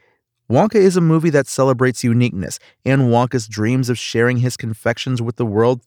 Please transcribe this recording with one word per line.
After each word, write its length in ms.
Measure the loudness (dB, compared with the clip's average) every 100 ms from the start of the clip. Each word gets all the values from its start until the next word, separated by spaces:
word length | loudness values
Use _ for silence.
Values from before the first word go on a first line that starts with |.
| _ _ _ _ -2
Wonka 260 | 2 2 4
is 200 | 4 4
a 60 |
movie 260 | 2 2 2
that 180 | 0 0
celebrates 560 | 0 0 2 0 0
uniqueness, 560 | 0 2 0 -2 -8 -12 -18 _
and 200 | -2 0
Wonka's 440 | 2 2 0 -4 -6
dreams 440 | -4 -2 0 -2
of 80 | -4
sharing 400 | -4 0 0 0
his 180 | -2 -4
confections 640 | -10 -6 -6 -4 -6 -6
with 160 | -6 -4
the 80 |
world 380 | -2 2 2 0